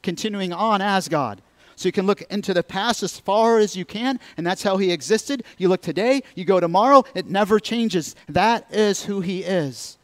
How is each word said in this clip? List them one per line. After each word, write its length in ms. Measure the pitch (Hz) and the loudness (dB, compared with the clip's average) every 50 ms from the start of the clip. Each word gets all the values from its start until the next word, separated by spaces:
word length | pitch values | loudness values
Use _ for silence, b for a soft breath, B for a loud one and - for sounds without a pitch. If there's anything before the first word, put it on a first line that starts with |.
| - | -4
continuing 480 | 196 175 147 - 214 208 202 190 185 175 | -6 -6 -4 -6 -6 -4 -4 -6 -6 -2
on 280 | 170 208 226 214 196 | -2 0 2 2 2
as 280 | 190 208 196 190 - 143 | 2 0 0 0 0 0
God. 340 | 160 151 139 113 101 - _ b b b b b b | -2 -2 -2 -2 -6 -10 _ b b b b b b
So 140 | b - 185 | b -4 -2
you 40 | - | 0
can 140 | - 185 | 0 0
look 160 | 190 202 - - - | 0 0 -2 -4 -8
into 240 | - 208 190 - 190 | -8 -6 -4 0 0
the 80 | 175 165 | 0 -2
past 400 | _ - 190 202 240 233 - - | _ -4 -4 -2 -2 -2 -2 -4
as 160 | 180 - - | -8 -8 -8
far 400 | _ - 196 214 226 226 233 226 | _ 0 2 2 4 4 4 4
as 160 | 214 202 - | 2 0 -2
you 100 | 185 180 | -8 -10
can, 360 | - - 208 233 262 269 240 B B B | -10 -8 -6 -4 -4 -4 -4 B B B
and 100 | - 165 | -6 -4
that's 160 | 170 185 - - | -4 -4 -2 -2
how 140 | 208 190 | -2 0
he 160 | 190 196 185 175 | 0 0 0 0
existed. 500 | 160 131 - 208 220 - - 277 262 226 B B B | -2 0 -2 -2 -2 0 -4 -8 -8 -8 B B B
You 100 | 180 180 | 2 2
look 140 | 185 180 - | 2 2 -2
today, 400 | - 151 170 202 240 269 277 - B B | -6 -4 -2 0 2 0 0 -2 B B
you 80 | - 185 | -8 0
go 160 | 156 190 180 | 2 2 2
tomorrow, 440 | 170 170 170 190 214 262 277 269 247 - - | 2 2 2 4 6 8 6 6 6 4 -6
it 140 | 185 185 | -10 -8
never 320 | 180 185 190 214 185 220 214 | -2 0 0 2 2 2 0
changes. 560 | - - 220 233 233 220 170 175 156 - - B B B | 0 -2 -4 -2 -2 0 0 -2 -4 -4 -12 B B B
That 440 | 147 180 190 220 233 214 - _ - | 0 2 2 4 2 0 -4 _ 0
is 340 | 202 214 208 196 - - | 0 2 2 2 -2 -4
who 140 | - 202 196 | -6 -6 -4
he 220 | 180 170 190 180 190 | -4 -4 -4 -4 -4
is. 560 | 170 190 180 151 139 123 - - - - _ | -2 0 0 0 -2 -6 -10 -16 -16 -18 _